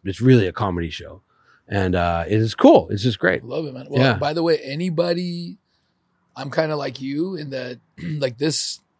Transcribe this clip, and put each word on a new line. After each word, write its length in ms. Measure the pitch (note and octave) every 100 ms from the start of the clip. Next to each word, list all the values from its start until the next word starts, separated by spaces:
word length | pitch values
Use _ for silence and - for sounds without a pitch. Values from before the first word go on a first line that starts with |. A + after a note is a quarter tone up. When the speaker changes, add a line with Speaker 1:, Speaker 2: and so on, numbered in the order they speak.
| G2
Speaker 1:
it's 160 | F#2+
really 260 | B2 B2+ F#2+
a 60 |
comedy 360 | - G2+ F2 E2+
show. 340 | - D#2 D2+ _ _ _ _ _
And, 260 | G2+ F#2
uh, 300 | F2+ F2 E2+ E2+
it 140 | A2
is 160 | A2+ -
cool. 320 | C#4 D#4+ F2+
It's 140 | G2+
just 160 | A#2 G#2+
great. 240 | - F2+
Speaker 2:
Love 220 | A#2 C#3+ D3+
it, 80 |
man. 140 | - -
Well, 120 | C#3
Speaker 1:
Yeah. 160 | C3 G#2
Speaker 2:
by 140 | C#3+
the 100 | D#3+
way, 160 | E3 D#3
anybody, 960 | C3+ C#3+ F3+ D#3+ F3 F3 F3+ F3 F3 F3+ _ _ _ _ _ _ _
I'm 160 | - C3+
kinda 280 | D#3+ D#3 D3+
like 240 | C#3 B2+
you 340 | C3+ C#3+ F#3 F3+
in 140 | D3
that, 300 | C3+ B2 B2 _
<clears throat> 120 | -
like, 360 | E3+ D3+ C3+ A#2
this, 420 | D#3 - - - _ _